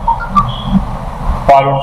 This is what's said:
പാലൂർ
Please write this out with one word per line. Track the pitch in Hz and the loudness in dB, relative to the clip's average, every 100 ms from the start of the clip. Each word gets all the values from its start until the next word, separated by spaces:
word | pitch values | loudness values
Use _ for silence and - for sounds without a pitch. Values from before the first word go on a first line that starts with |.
| - - - - - - - - - - - - - - - | -2 -2 0 0 0 -4 0 0 0 -6 -8 -4 -4 0 4
പാലൂർ | - - 180 | 4 4 0